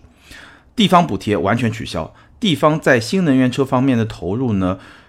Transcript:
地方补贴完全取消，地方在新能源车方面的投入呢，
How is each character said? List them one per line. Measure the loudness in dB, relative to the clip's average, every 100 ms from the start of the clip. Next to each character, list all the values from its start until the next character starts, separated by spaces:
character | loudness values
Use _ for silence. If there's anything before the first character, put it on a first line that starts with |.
| -20 _ -20 -20 -20 -20 _ 0
地 | 4
方 | 4 2
补 | -2
贴 | -2 -2
完 | 0 0
全 | -2
取 | -4 -8
消， | -8 -10 -14 _ -6
地 | -2
方 | 2 2 2
在 | 2 2
新 | 2 0
能 | 2
源 | 2 2
车 | 0
方 | -2 0
面 | 0 0
的 |
投 | -2 -6 -6 -4
入 | -2
呢， | 0 -2 -4 -10 -20